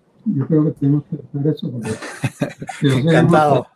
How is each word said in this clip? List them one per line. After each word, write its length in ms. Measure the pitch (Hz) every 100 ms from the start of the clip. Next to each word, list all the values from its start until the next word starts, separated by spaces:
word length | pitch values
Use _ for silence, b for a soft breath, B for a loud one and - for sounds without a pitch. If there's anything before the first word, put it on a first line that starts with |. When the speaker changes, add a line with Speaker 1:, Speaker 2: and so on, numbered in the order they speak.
| _ _ 220
Speaker 1:
yo 200 | 147 135
creo 180 | 156
que 60 | 143
tenemos 320 | - 139 147
que 120 | - 143
hacer 360 | - 143 147
eso 160 | 147 151
porque 200 | 120 107
Speaker 2:
<laughs> 880 | 110 - - - - - - - -
Speaker 1:
si 60 | 143
no, 120 | 127
Speaker 2:
Encantado. 680 | 156 160 - 160 151 131 -